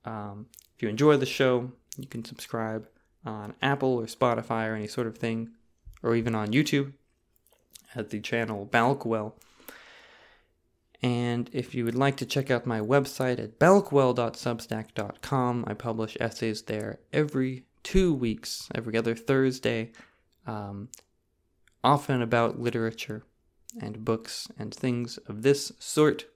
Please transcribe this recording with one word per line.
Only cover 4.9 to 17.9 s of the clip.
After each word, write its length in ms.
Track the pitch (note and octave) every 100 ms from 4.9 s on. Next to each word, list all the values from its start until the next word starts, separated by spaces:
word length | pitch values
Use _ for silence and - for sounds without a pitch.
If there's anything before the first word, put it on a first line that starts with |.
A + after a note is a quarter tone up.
| - A#2
of 100 | A2
thing, 320 | A#2 A2+ A2+ - _ _ - -
or 140 | A#2 A#2
even 200 | A#2 A2
on 180 | G#2
YouTube 400 | B2 D3+ C#3+ C#3 - _ _ _ _ _ _ _ - _ B2
at 160 | G#2
the 80 | G#2+
channel 500 | - A#2 A2 G#2 G#2
Balkwell. 640 | A#2 A#2 C#3 A#2 A2 G#2+ - _ _ - - - - - - - _ _ _ _ _ _ _
And 480 | B2 A#2+ A#2+ A#2+ A#2
if 220 | - A#2+
you 100 | B2+ A#2
would 100 | A#2+
like 220 | C#3 C3+
to 80 | B2
check 260 | C#3+ C3+
out 140 | A#2+ B2+
my 140 | A2
website 600 | G#2+ C#3 C3+ - B2+ B2
at 180 | A2 _
balkwell 560 | E3 G3 G3 C#3 B2+
dot 200 | B2 A#2
substack 600 | - B2 A2+ - A2 G#2+
dot 280 | - G2+ -
com, 420 | - C3+ B2 A#2+ A2
I 80 |
publish 440 | G#2 A#2+ A2+ A2 -
essays 420 | A#2 - A2+ G#2+
there 360 | - G#2+ G#2 - _
every 540 | - D3+ C#3 C3 B2+ _ _
two 300 | -